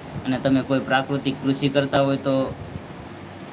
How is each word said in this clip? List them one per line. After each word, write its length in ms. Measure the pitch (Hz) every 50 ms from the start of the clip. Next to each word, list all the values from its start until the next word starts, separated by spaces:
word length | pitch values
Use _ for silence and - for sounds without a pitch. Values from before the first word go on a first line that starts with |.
| - - - - -
અને 140 | 131 131 120
તમે 220 | - 135 135 131
કોઈ 180 | 123 - 139 131
પ્રાકૃતિક 560 | 104 95 131 135 135 - 143 135 123 139 - - -
કૃષિ 260 | 135 135 135 143 135
કરતા 320 | 139 139 135 135 - 139
હોય 160 | 139 139 139
તો 360 | 135 - 139 135 135 131 - - - - - - - - - - - - - - - - - - - - -